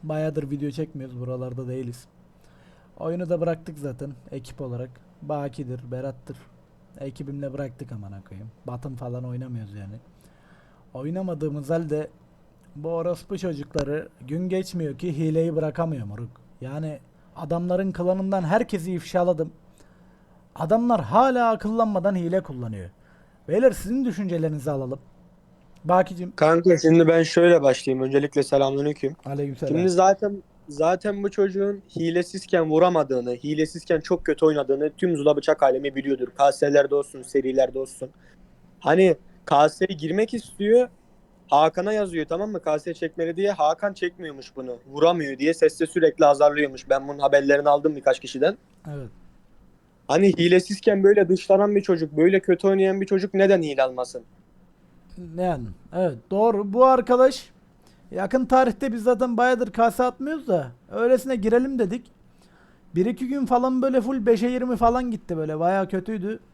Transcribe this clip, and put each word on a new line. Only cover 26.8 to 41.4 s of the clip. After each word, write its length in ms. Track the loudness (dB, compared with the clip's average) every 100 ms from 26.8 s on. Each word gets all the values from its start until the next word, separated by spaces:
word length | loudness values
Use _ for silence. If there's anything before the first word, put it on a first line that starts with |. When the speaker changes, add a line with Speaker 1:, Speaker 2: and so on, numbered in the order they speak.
| 6 6 8
Speaker 2:
ben 160 | 6
şöyle 380 | 4 6 8 8
başlayayım. 440 | 6 2 0 -2 2
Öncelikle 380 | 2 2 -2
selamünaleyküm. 720 | 2 2 2 0 -4 -4 -6 -6 -10
Speaker 1:
Aleykümselam. 500 | -6 -6 -6 -4 0
Speaker 2:
Şimdi 140 | 2
zaten, 540 | 4 4 4 -2 -6 -14 _ -18
zaten 560 | -2 0 0 -2 -4
bu 80 | -4
çocuğun 500 | 0 0 0 -4 -4 _ -4
hilesizken 720 | -2 0 -2 -8 -2 0 2
vuramadığını, 640 | 4 4 4 0 -2 -4
hilesizken 680 | -6 -6 -2 -2 -4 -2 -2
çok 260 | 0 -4 -2
kötü 200 | 2 2
oynadığını 440 | 2 0 -2 -2 -2
tüm 200 | -2 2
Zula 180 | 2 2
bıçak 280 | 0 2
alemi 320 | 2 2 -2 -6
biliyordur. 320 | -4 -4 -4 2
K 140 | 2
S'lerde 440 | 4 2 4 4 0
olsun, 260 | -4 -12
serilerde 580 | -4 -2 0 0 0 -2
olsun. 300 | -10 -10 -14 _ _ _ -20 _ _ _
Hani 360 | 0 4 4 2 -6 -20 0
K 240 | 4 4
S'ye 180 | 2 -6
girmek 460 | -4 -4 -2 -2
istiyor. 560 | -4 -12 -6 2 4 2 _ _ _ _ _